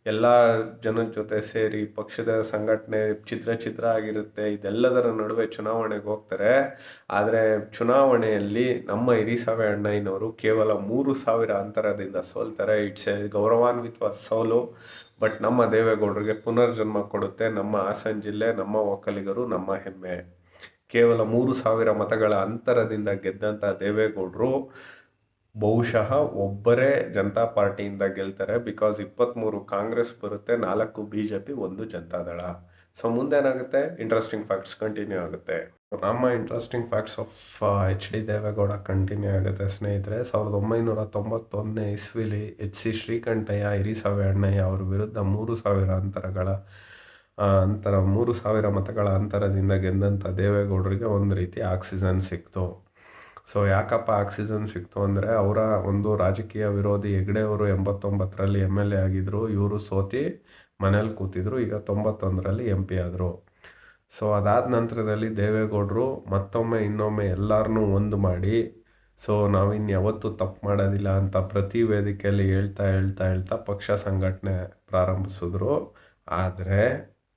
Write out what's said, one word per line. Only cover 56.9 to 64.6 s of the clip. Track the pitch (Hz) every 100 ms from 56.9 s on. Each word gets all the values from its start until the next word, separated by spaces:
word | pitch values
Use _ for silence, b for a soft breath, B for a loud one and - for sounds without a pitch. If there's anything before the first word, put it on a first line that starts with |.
| 101 104 95
ಹೆಗ್ಡೆ | 101 107
ಅವರು | 107 104 104
ಎಂಬತ್ತೊಂಬತ್ತರಲ್ಲಿ | 92 98 98 101 101 92 - 98 101
ಎಮ್ | 95 101
ಎಲ್ | 101
ಎ | 98
ಆಗಿದ್ರು, | 95 95 95 101 113
ಇವರು | 101 101 104
ಸೋತಿ | - 98 98 123 160 - b b b -
ಮನೇಲಿ | 98 104 113
ಕೂತಿದ್ರು. | 110 95 92 101 127
ಈಗ | 107 104
ತೊಂಬತ್ತೊಂದರಲ್ಲಿ | - 101 107 104 95 92 98 110 117
ಎಂ | 95 95
ಪಿ | 92
ಆದ್ರು. | 87 90 90 - - B B B B B B -
So, | 107 104
ಅದಾದ | 104 117